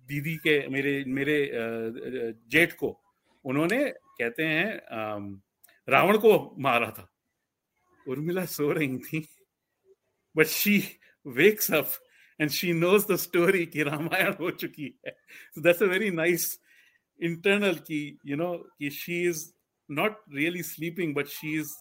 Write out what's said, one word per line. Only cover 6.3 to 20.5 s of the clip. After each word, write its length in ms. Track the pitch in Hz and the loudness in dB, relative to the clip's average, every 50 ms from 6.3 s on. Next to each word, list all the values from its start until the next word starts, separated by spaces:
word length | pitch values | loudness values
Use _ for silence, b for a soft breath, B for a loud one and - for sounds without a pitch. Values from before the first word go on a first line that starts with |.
| 196 151 135 - - - | 8 6 4 -2 -8 -2
मारा 300 | 127 135 120 117 117 107 | 0 2 2 2 2 0
था।" 200 | - - 95 _ _ _ _ _ _ _ _ _ _ _ _ _ _ _ _ _ _ _ - 139 | -6 -10 -18 _ _ _ _ _ _ _ _ _ _ _ _ _ _ _ _ _ _ _ -10 -8
उर्मिला 380 | 131 139 151 170 175 190 180 | -6 -4 -4 -2 -2 -2 -4
सो 260 | - - - 147 143 | -4 -4 -2 0 0
रही 260 | 175 170 151 131 131 127 | 0 0 0 -2 -2 -6
थी, 300 | - - - 160 160 - - _ _ _ _ _ _ _ _ _ _ _ _ _ _ _ _ _ _ _ - 156 | -8 -8 -8 -8 -8 -8 -18 _ _ _ _ _ _ _ _ _ _ _ _ _ _ _ _ _ _ _ 2 2
but 100 | 156 156 | 2 4
she 340 | - - - 208 208 190 - - - _ b b b b - 147 | 2 0 2 4 4 4 2 0 -8 _ b b b b -14 -8
wakes 440 | 117 123 160 214 214 - - - | 0 6 6 6 6 4 0 0
up 140 | 170 151 135 - - - _ b b b b b b b | 0 0 0 0 -6 -10 _ b b b b b b b
and 100 | 156 147 | -2 -2
she 320 | 147 - - 175 170 165 170 | 0 -2 0 0 2 2 4
knows 280 | 175 196 214 202 202 | 6 4 4 4 4
the 60 | 180 165 - - | 0 0 0 0
story 380 | - 175 170 180 196 185 170 | 2 2 4 4 4 2 0
कि 180 | 170 - 143 151 | -2 -2 -2 -2
रामायण 500 | 143 156 147 160 165 175 185 180 - - | -2 -2 -4 -4 -2 0 0 0 0 -2
हो 180 | - 156 185 | -2 -4 -6
चुकी 480 | - - 180 151 - - 147 120 - _ - 139 | -6 -6 -10 -12 -10 -10 -12 -12 -12 _ -14 -14
है। 80 | - _ B B B B B B B 160 | -14 _ B B B B B B B 0
So 80 | 147 | 4
that's 220 | 170 170 - 226 190 | 4 4 4 4 2
a 60 | 180 | 2
very 200 | 190 220 202 175 160 | 2 0 0 0 0
nice 260 | 160 175 180 165 - - - - b b b b b b b b b b _ - - | 2 2 2 0 0 -4 -6 -10 b b b b b b b b b b _ -8 -6
internal 560 | 170 170 165 170 202 196 208 208 196 175 156 | -6 -6 -2 0 2 2 2 2 0 0 -2
कि, 380 | 147 - 160 147 147 147 147 - - 143 | -4 -6 -6 -6 -6 -6 -12 -14 -10 -8
you 100 | 143 147 | -4 -4
know, 160 | 170 180 175 170 - - _ - | -4 -4 -4 -8 -10 -16 _ -8
कि 80 | 147 143 | -8 -8
she 460 | 143 - - - 175 175 175 175 170 | -8 -8 -10 -6 -4 -2 -2 -2 -2
is 60 | 156 - - _ _ _ _ _ _ _ - 147 147 | -2 -8 -14 _ _ _ _ _ _ _ -10 -4 -2
not 140 | 180 214 214 - _ - 143 139 | -2 -2 -2 -6 _ -12 -4 -2
really 220 | 151 170 | -2 -2